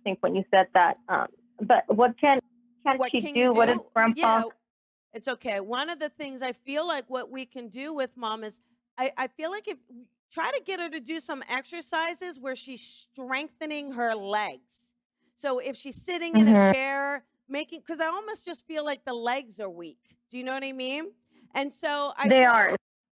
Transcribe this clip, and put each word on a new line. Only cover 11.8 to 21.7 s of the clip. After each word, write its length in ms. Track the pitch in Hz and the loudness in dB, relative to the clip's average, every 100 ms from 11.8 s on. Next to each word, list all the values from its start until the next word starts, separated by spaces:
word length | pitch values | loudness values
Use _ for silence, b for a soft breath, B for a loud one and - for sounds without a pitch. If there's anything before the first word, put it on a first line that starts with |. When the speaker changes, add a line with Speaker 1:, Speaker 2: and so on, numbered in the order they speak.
| - 320 330 339 359 277 | -6 -4 -4 -6 -12 -10
Speaker 2:
where 160 | 262 262 | -10 -10
she's 260 | - 254 | -10 -16
strengthening 1080 | - - - - 254 262 302 _ 311 294 285 | -16 -18 -20 -16 -6 -6 -6 _ -8 -8 -8
her 220 | 240 240 | -4 -2
legs. 800 | 220 196 208 202 131 _ - - _ _ _ _ _ | -2 -2 -2 -4 -8 _ -20 -20 _ _ _ _ _
So 220 | 285 254 | -4 -4
if 180 | 254 262 | -4 -8
she's 200 | 285 - | -12 -14
sitting 340 | - 349 339 220 | -6 -4 2 6
in 100 | 220 | 8
a 60 | |
Speaker 1:
Mm-hmm. 180 | 208 196 | 8 8
Speaker 2:
chair, 500 | 190 269 277 277 285 _ _ _ | 4 0 -2 -4 -6 _ _ _
making, 340 | 277 311 320 | -8 -8 -12
'cause 180 | - 311 | -12 -4
I 60 | 320 | -4
almost 380 | 359 427 427 | -4 -8 -12
just 220 | - 311 _ | -12 -14 _
feel 180 | 311 | -6
like 200 | 302 277 | -6 -6
the 100 | - | -8
legs 460 | 240 233 262 247 190 | -6 -4 -4 -6 -12
are 100 | 202 | -12
weak. 460 | 170 170 - _ _ _ | -10 -16 -18 _ _ _
Do 80 | 247 | -12
you 60 | |
know 100 | 254 | -8
what 100 | 269 | -8
I 80 | 269 | -8
mean? 400 | 262 254 277 339 _ _ b b | -8 -6 -6 -10 _ _ b b
And 180 | 277 277 | -6 -6